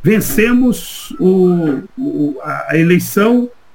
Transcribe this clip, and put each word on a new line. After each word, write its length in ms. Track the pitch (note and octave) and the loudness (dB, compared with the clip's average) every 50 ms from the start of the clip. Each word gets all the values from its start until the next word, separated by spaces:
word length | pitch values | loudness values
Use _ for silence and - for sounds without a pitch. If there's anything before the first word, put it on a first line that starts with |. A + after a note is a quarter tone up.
vencemos 1120 | - D#3+ G#3+ G#3 - - - - G#3+ A#3+ B3 B3 B3+ B3 G#3+ - - - - - - - - - | 0 0 2 2 0 0 0 0 2 2 2 2 2 2 0 -2 -6 -14 -16 -16 -16 -14 -6 0
o, 600 | F3+ F#3 F#3+ F#3+ F#3 F3+ F3+ F3 E3 D3+ C3+ - - - - | 2 2 4 4 4 4 2 2 0 -2 -2 -4 -6 -10 -10
o, 400 | - - D3 - C#3+ D3 D3 - - | -8 -6 -4 -2 -2 -2 -2 -4 -6
a, 300 | - D3+ C#3 C#3+ D3 D3 | -10 -10 -8 -8 -6 -2
a 40 | D3 D#3+ | 0 2
eleição, 680 | E3 E3+ F3+ F3 F3 - - G3+ G3+ A3+ B3 B3 A#3+ B3 - - - - | 2 4 2 2 0 -2 0 0 2 2 2 2 0 -2 -8 -16 -20 -20